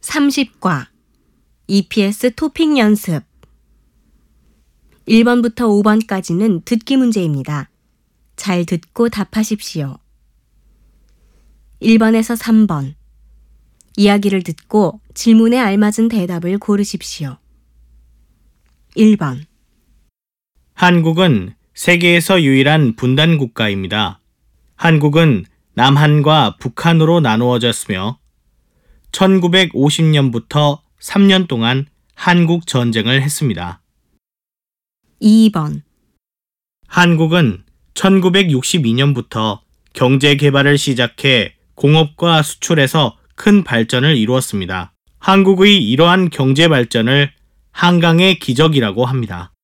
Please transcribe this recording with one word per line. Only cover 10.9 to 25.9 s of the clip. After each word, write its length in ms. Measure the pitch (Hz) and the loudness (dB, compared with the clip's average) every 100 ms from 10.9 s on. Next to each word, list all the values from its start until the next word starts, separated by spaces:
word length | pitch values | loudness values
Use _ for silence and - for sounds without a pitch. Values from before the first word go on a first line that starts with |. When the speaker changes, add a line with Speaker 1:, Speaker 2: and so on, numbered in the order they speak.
| _ _ _ _ _ _ _ _ _ | _ _ _ _ _ _ _ _ _
Speaker 1:
일 180 | 226 226 | 0 2
번에서 380 | 220 226 226 233 | 2 0 -2 -6
삼 300 | 226 220 208 | 0 2 2
번. 280 | 156 135 147 _ _ _ _ _ _ _ _ _ - | -2 -8 -12 _ _ _ _ _ _ _ _ _ 0
이야기를 460 | 202 202 202 190 | 2 2 0 -2
듣고 580 | 180 160 _ 208 185 - _ | -6 -12 _ 0 0 -4 _
질문에 460 | - 233 226 226 247 | -6 2 4 4 0
알맞은 480 | 226 196 208 214 226 | -2 0 -2 0 -2
대답을 500 | 226 175 175 175 196 | -2 -4 -6 -6 -6
고르십시오. 800 | - 202 202 185 - - 143 127 _ _ _ _ _ _ _ _ _ _ _ _ _ _ _ - | -2 -2 -2 -8 -12 -12 -12 -12 _ _ _ _ _ _ _ _ _ _ _ _ _ _ _ 2
일 220 | 220 208 | 4 4
번. 260 | 151 131 156 _ _ _ _ _ _ _ _ _ _ _ _ | -2 -8 -14 _ _ _ _ _ _ _ _ _ _ _ _
Speaker 2:
한국은 800 | - 180 175 165 160 185 110 92 - _ | 0 2 2 0 0 2 0 -4 -16 _
세계에서 680 | - - 175 175 170 165 190 | -6 0 2 4 2 2 0
유일한 520 | 143 135 135 156 135 110 | 2 2 2 2 0 0
분단 420 | 127 131 160 160 | -2 0 2 0
국가입니다. 840 | 127 - 110 98 92 104 101 95 _ _ _ _ _ _ | -2 -4 -4 -4 -6 -4 -6 -8 _ _ _ _ _ _
한국은 680 | 170 160 147 147 160 107 87 _ _ | 0 2 2 2 2 0 -6 _ _
남한과 840 | - 127 | 0 2